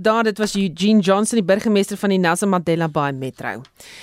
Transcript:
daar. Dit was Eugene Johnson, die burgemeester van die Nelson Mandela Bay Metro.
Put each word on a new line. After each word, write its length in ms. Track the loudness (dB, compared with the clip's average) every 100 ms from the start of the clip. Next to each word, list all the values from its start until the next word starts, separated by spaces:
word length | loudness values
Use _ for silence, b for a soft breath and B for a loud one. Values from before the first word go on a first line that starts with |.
daar. 200 | 0 0
Dit 160 | 0 -2
was 160 | -2 -2
Eugene 440 | -4 0 2 4
Johnson, 380 | 4 2 2 0
die 160 | 2
burgemeester 420 | 0 2 0 0 -2
van 140 | 0
die 80 | 2
Nelson 300 | 2 0 0
Mandela 400 | 0 0 -2 -2
Bay 240 | -2 -4
Metro. 500 | -4 -8 -10 -10 -10 -14 B B B